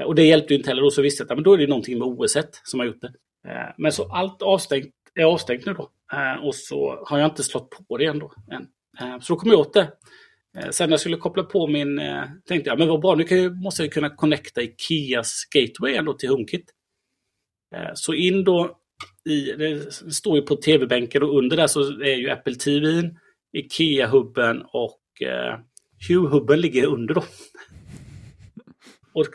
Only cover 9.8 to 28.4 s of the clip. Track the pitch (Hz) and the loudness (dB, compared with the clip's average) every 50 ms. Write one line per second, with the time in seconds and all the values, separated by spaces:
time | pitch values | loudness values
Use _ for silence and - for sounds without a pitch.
9.8 | 175 151 - _ _ - - - - _ _ _ _ _ _ - - - - - | 0 0 -8 _ _ -20 -20 -20 -20 _ _ _ _ _ _ -12 -10 -8 -4 -2
10.8 | 175 156 160 147 - 170 170 170 - 175 - 190 180 - - 190 165 151 151 147 | 2 2 2 2 2 -4 -6 -4 -6 -4 -4 -4 -6 -2 -2 -2 0 0 0 -2
11.8 | 143 143 143 - 147 147 143 143 135 135 151 190 _ - 175 160 147 143 120 131 | -2 -4 -4 -6 -6 -6 -6 -8 -10 -10 -14 -20 _ -4 -4 -2 -2 -2 2 2
12.8 | 165 156 160 151 156 185 170 147 165 - 185 185 185 185 180 185 185 196 - - | 2 2 2 2 2 2 2 2 2 2 2 2 2 0 -2 -6 -8 -8 -4 -4
13.8 | 160 143 - 156 151 143 147 - - 156 151 - - - _ 123 120 117 - - | -4 -4 -2 -2 -4 -4 -2 0 2 2 2 0 -2 -8 _ -6 -6 -6 -8 -12
14.8 | - - 165 156 143 131 127 120 113 - - - - _ - 147 123 120 123 - | -4 -4 -2 -2 -2 -2 -2 -2 -2 -4 -8 -8 -12 _ -8 -8 -8 -10 -8 -6
15.8 | - 135 135 104 98 - 139 - - 127 135 127 110 - - 90 - _ _ _ | -6 -4 -4 -4 -4 -6 -6 -6 -4 -4 -4 -4 -4 -8 -10 -10 -12 _ _ _
16.8 | _ _ _ _ _ _ _ _ _ _ _ _ _ _ _ _ _ _ - - | _ _ _ _ _ _ _ _ _ _ _ _ _ _ _ _ _ _ -14 -12
17.8 | - - - - - - 160 139 180 180 185 196 185 190 180 175 170 170 - _ | -12 -12 -12 -10 -6 -4 -2 0 0 2 2 2 2 4 4 2 2 -2 -6 _
18.8 | _ _ _ _ - - _ _ _ 160 151 143 139 139 - 151 151 160 151 147 | _ _ _ _ -20 -20 _ _ _ -4 -4 -2 -2 -6 -6 -6 -4 -6 -4 -8
19.8 | 147 143 - - - 165 147 - - 214 160 143 143 - 147 143 - 156 156 143 | -10 -14 -16 -16 -12 -10 -10 -6 -2 2 2 2 2 0 -4 0 2 4 4 4
20.8 | 127 123 127 123 123 120 - 143 143 147 143 139 127 127 165 160 160 143 - 147 | 4 2 0 0 0 0 0 0 0 4 2 2 2 2 2 2 2 2 2 0
21.8 | 139 139 143 110 139 139 135 127 123 139 143 123 _ 139 123 123 - 143 143 147 | -2 -2 -4 -4 -2 -2 -2 -2 -2 -4 -6 -4 _ -8 -8 -4 -2 0 0 2
22.8 | 151 156 160 170 170 165 170 - _ _ _ _ _ _ - 156 - - - - | 2 2 0 0 -2 -2 -8 -12 _ _ _ _ _ _ -10 -10 -10 -8 -2 0
23.8 | 165 160 143 135 123 110 131 135 117 107 117 127 120 113 113 - - - - 120 | 0 2 2 2 2 4 4 4 4 4 -2 0 0 0 0 -2 -6 -6 -4 -4
24.8 | 120 110 - _ _ _ _ - - 64 64 62 62 60 - 117 - _ _ - | -4 -4 -8 _ _ _ _ -8 -6 -6 -4 -4 -6 -6 -8 -10 -14 _ _ -20
25.8 | _ _ _ _ - - 175 180 175 139 139 143 120 123 143 160 170 156 123 127 | _ _ _ _ -2 2 2 2 4 4 2 2 4 4 2 4 2 0 2 2
26.8 | 127 147 143 117 120 110 160 180 - - - - - - _ - - _ - - | 2 2 0 -4 -2 -2 -2 -2 -2 -4 -16 -20 -20 -20 _ -20 -20 _ -20 -20
27.8 | - - - - - - - - - - - _ | -20 -20 -20 -20 -20 -20 -20 -20 -20 -20 -20 _